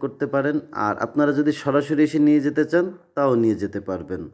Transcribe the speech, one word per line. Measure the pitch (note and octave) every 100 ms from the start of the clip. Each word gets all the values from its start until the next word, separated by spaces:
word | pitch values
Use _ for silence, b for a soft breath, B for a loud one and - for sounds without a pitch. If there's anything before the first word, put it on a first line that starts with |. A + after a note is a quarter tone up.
করতে | C#3 - C#3+
পারেন। | C#3 C#3+ D3 - - G#2
আর | G#2 A#2
আপনারা | D3 D3 C#3
যদি | D3+ C#3+
সরাসরি | C#3 C#3 C#3+ D3+ D3+
এসে | D#3 D3
নিয়ে | D3 C#3
যেতে | D3+ D3+
চান, | E3+ F#3+ - _ D3
তাও | C#3 A#2+
নিয়ে | A2 F#2
যেতে | G2 G2+ G2
পারবেন। | F2+ E2+ F2+ D#2+